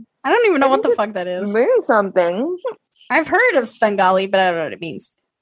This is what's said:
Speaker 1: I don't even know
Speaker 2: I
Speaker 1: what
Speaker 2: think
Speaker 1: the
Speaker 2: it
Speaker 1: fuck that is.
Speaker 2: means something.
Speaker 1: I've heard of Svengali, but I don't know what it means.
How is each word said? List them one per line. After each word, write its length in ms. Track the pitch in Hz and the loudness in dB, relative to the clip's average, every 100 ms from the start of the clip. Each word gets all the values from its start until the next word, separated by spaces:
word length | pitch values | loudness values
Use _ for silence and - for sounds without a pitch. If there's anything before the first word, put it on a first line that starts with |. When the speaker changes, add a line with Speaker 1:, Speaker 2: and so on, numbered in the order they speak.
| 226 _ | -16 _
Speaker 1:
I 60 | 254 | 0
don't 160 | 392 453 | 2 2
even 140 | 320 | 2
know 60 | 277 | 2
Speaker 2:
I 40 | |
Speaker 1:
what 120 | 269 | 2
Speaker 2:
think 140 | 349 240 | 0 0
Speaker 1:
the 60 | |
Speaker 2:
it 40 | 208 | -2
Speaker 1:
fuck 80 | |
that 120 | 202 180 | -4 -6
is. 260 | 180 202 | -6 -2
Speaker 2:
means 320 | 208 285 494 - | 0 2 2 2
something. 720 | 226 196 185 170 180 285 359 494 - _ _ _ | 0 2 0 0 0 -4 -6 -8 -12 _ _ _
Speaker 1:
I've 200 | 262 311 | -2 0
heard 260 | 359 494 | 2 2
of 140 | 330 226 | 2 -2
Svengali, 580 | - 214 202 185 190 196 | -2 0 2 2 2 2
but 140 | 196 | 0
I 80 | 185 | 0
don't 80 | 170 | 0
know 80 | |
what 80 | 151 | -6
it 80 | 95 | -8
means. 320 | 165 - - _ _ _ | -12 -12 -16 _ _ _